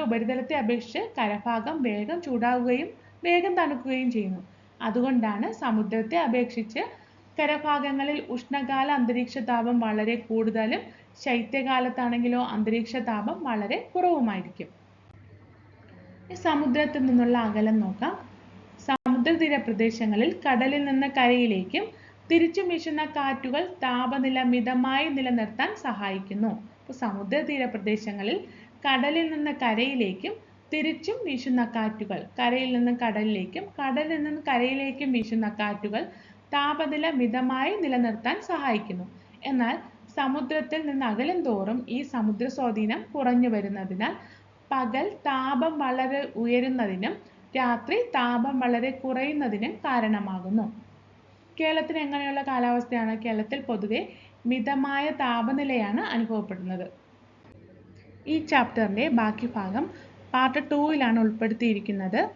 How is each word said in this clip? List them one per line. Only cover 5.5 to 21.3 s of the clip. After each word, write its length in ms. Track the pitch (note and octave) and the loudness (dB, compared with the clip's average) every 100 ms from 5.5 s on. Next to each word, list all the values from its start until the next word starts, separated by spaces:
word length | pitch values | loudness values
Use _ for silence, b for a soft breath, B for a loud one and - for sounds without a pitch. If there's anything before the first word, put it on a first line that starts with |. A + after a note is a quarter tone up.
| A4 | -2
സമുദ്രത്തെ 540 | C4+ A3 G3 A3 A3 E4+ D4 | 0 0 2 -2 0 0 2
അപേക്ഷിച്ച് 540 | B3 A#3+ A#3 A3 C#4+ A#4 B B B - - | 2 0 -2 -6 -6 -6 B B B -12 -2
കരഭാഗങ്ങളിൽ 800 | D4 D4+ D4+ D4 C#4 C4+ C#4 D4 - | 0 2 2 0 0 0 -2 -2 -4
ഉഷ്ണകാല 540 | B3 - C#4 C4 C4+ C#4 C#4+ | -8 -4 -4 0 0 2 2
അന്തരീക്ഷ 400 | A#3 B3 B3 C#4 A3 | 2 2 -2 -4 0
താപം 280 | A#3+ A3+ B3 A3 | 0 2 2 2
വളരെ 300 | G#3+ G#3+ A#3 - | 0 0 -2 0
കൂടുതലും 560 | A3+ A3 A3 A3 F4 - B B - | 0 2 2 0 -2 -6 B B -8
ശൈത്യകാലത്താണെങ്കിലോ 1160 | C#4 A#3+ G#3+ C4+ C4 B3+ B3 B3+ A#3+ A#3+ A#3+ B3 B3 G#3+ | -2 0 0 -2 0 2 0 0 0 2 2 2 0 0
അന്തരീക്ഷ 380 | G#3+ A3+ A3+ B3+ A3 | 0 0 0 -4 -2
താപം 300 | A3 G#3 F4+ C#4+ | -2 -2 -4 -4
വളരെ 300 | G#3+ G3+ F4 B4 | -2 -2 -4 -2
കുറവുമായിരിക്കും. 800 | F4+ F4+ D#4+ A3+ G3 E3 - E3 - - - - - - - - - - - - - - - - | 0 2 4 2 -2 -8 -12 -14 -16 -20 -20 -20 -20 -20 -20 -20 -20 -20 -20 -20 -20 -20 -20 -16
ഇനി 120 | F4+ E4+ | -4 0
സമുദ്രത്തിൽ 560 | D4 D4 C4+ D4+ D4 C4 | 2 4 4 2 2 4
നിന്നുള്ള 300 | A#3+ A#3+ A#3+ A3 | 6 6 4 2
അകലം 300 | G#3 G#3+ A3 | 2 4 4
നോക്കാം. 300 | F#3+ - C#4+ G4 - - - - - - - | 2 0 -4 -4 -10 -20 -20 -20 -20 -12 -2
സമുദ്രതീര 680 | C4+ B3 B3 A#3+ E4 D#4+ C#4+ - | 0 2 4 4 4 4 2 0
പ്രദേശങ്ങളിൽ 640 | G#3 A3+ A3 A3 G#3 C#4+ - C#4+ | 2 2 2 0 4 2 2 2
കടലിൽ 380 | B3 C4 C#4+ C#4 | 2 4 2 2
നിന്ന് 180 | C4+ C#4 C#4 | 2 2 4
കരയിലേക്കും 680 | B3 | 6